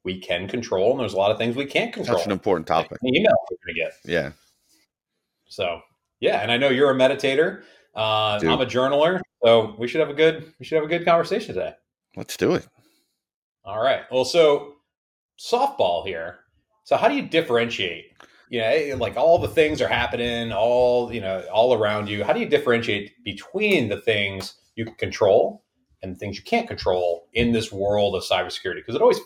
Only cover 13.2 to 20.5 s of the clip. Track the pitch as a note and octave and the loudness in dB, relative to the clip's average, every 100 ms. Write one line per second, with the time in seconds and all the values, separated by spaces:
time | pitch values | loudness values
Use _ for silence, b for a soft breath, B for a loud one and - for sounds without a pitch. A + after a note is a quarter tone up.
13.2 | _ _ _ _ G2 G#2+ B2+ G#2 - B2+ | _ _ _ _ -10 -2 0 -2 -2 -2
14.2 | B2+ F3 D#3 D3 - - _ _ _ _ | 2 6 6 4 -2 -20 _ _ _ _
15.2 | _ - - - C4+ - F#2+ E2+ F#2+ E2 | _ -18 -2 0 0 0 0 -2 -4 -8
16.2 | E2 - _ _ _ _ - C3+ G#3+ C#4+ | -10 -14 _ _ _ _ -2 2 2 0
17.2 | E3 D#3+ D#3 A#2+ A#2 A2+ F2+ E2 - _ | -2 -2 2 0 0 -4 -6 -6 -14 _
18.2 | b b b A#2 A2 D#3 C#3+ B2+ A#2+ A#2+ | b b b -4 0 0 0 -4 -4 0
19.2 | D#3 F3 D3 E3 D#3 D3+ - A#2 A#2+ A#2+ | 4 4 4 2 2 2 0 0 0 -2
20.2 | A#2+ A#2 A#2 | -4 -4 -4